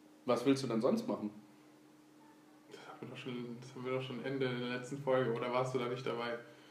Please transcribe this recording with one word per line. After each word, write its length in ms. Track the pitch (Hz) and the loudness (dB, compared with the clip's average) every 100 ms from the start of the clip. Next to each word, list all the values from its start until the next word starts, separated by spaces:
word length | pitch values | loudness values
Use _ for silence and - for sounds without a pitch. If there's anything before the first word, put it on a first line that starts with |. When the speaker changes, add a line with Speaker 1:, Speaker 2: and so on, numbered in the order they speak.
| - - - | -20 -4 2
Speaker 1:
was 200 | 120 139 | 4 6
willst 180 | 131 | 4
du 40 | 127 | 4
denn 140 | 110 | 4
sonst 260 | 120 110 - | 4 4 2
machen? 220 | 104 107 - - - - - - - - - - - - - - | -2 -4 -8 -16 -20 -20 -20 -20 -20 -20 -20 -20 -20 -20 -20 -20
Speaker 2:
Das 80 | 104 - | -18 -16
haben 140 | - | -14
wir 60 | 127 | -12
doch 80 | 131 | -10
schon, 400 | 135 120 120 117 | -8 -6 -6 -10
das 140 | - 127 | -12 -8
haben 100 | 123 | -2
wir 60 | |
doch 80 | 131 | 0
schon 240 | 131 120 127 | 0 -4 -4
Ende 240 | 135 131 | 0 0
der 280 | 123 123 123 | 0 -2 -4
letzten 200 | 123 139 | -4 -4
Folge, 340 | 131 131 120 | 4 4 4
oder 200 | 117 120 | 2 2
warst 220 | 123 131 131 | 2 2 0
du 40 | |
da 80 | 120 | 0
nicht 180 | 131 117 | -2 -2
dabei? 280 | 117 120 117 - - - | -2 -2 -4 -8 -20 -20